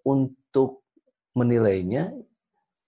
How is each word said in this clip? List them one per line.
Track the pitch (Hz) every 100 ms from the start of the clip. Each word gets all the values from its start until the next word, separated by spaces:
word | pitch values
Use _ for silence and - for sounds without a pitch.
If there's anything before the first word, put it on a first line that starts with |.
untuk | 135 139 131 - _ 135 131 - _ _ _ _ _
menilainya, | 123 120 117 110 95 90 123 185 269 - _ _ _ _ _